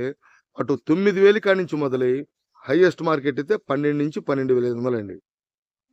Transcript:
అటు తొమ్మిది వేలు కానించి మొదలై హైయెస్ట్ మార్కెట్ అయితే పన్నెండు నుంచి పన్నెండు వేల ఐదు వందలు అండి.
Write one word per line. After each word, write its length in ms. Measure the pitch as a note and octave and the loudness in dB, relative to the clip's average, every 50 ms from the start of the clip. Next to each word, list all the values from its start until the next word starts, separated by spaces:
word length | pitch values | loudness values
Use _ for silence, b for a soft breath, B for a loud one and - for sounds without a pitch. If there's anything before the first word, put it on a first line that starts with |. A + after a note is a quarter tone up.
| B2 C3 C#3+ _ b b b b b _ _ - | -8 -8 -10 _ b b b b b _ _ -8
అటు 140 | C3 A2+ C#3+ B2 - - | -4 -4 -4 -4 -2 -2
తొమ్మిది 300 | D#3 F#3 G3 G#3 F#3 F#3+ G3 | 0 0 2 0 2 6 6
వేలు 180 | G3+ G#3 G#3+ - G3+ | 6 6 4 2 0
కానించి 280 | F#3+ F#3+ F3+ C#3+ D#3+ D3+ C#3+ | 0 0 0 -4 -4 -4 -2
మొదలై 300 | C3+ B2+ B2+ B2+ B2+ B2+ C#3 D3 - _ _ _ _ _ _ - B2+ | -2 -2 0 0 0 -2 -2 -6 -10 _ _ _ _ _ _ -6 -2
హైయెస్ట్ 340 | C#3 E3+ F#3 F3 - - D#3+ E3 | 2 4 4 4 2 0 -2 -2
మార్కెట్ 300 | D#3 C#3+ B2+ D3 C3 C#3 | -2 0 -2 -4 -4 -4
అయితే 140 | C#3+ D3 G#3+ G#3 _ - | -4 -4 -4 -4 _ -4
పన్నెండు 300 | C#3 C#3 D3 D3 D3 D3 D3 | -4 -2 0 0 0 0 -2
నుంచి 160 | D#3 D3 E3 E3 - | -4 -4 -6 -4 -4
పన్నెండు 260 | C#3+ C3+ C3 C3 C3 | -2 -2 0 2 2
వేల 100 | B2 A#2+ B2 | 2 2 0
ఐదు 80 | A#2+ A#2 | -2 -2
వందలు 180 | A#2+ B2+ B2 A2+ | -2 -2 -2 -4
అండి. 140 | G#2 G2 F2+ F2+ _ _ _ _ _ _ _ _ _ _ _ _ _ _ | -6 -8 -12 -16 _ _ _ _ _ _ _ _ _ _ _ _ _ _